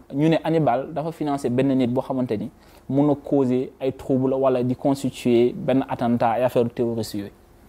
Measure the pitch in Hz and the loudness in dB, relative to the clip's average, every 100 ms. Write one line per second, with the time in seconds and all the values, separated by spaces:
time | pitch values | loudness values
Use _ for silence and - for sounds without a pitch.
0 | - 135 156 160 165 160 139 123 139 156 | -6 0 2 2 2 0 2 0 -2 -6
1 | 160 156 151 139 135 123 135 131 123 127 | -6 -4 -4 -2 0 0 2 2 2 0
2 | - 131 123 107 120 - - - - 131 | -2 -4 -4 -4 -6 -12 -20 -16 -2 2
3 | 147 143 - 143 127 127 131 - 135 131 | 2 0 0 0 2 0 -2 -6 -6 -6
4 | - 131 131 135 135 123 123 123 143 135 | -2 0 0 2 2 2 0 -2 -2 0
5 | 131 - 123 120 123 - 143 127 127 131 | -4 -2 2 4 4 0 0 0 0 -2
6 | 120 120 123 113 123 - 117 - 117 113 | 0 2 0 2 0 2 0 0 -2 -2
7 | 107 104 101 - _ - | -4 -6 -10 -14 _ -20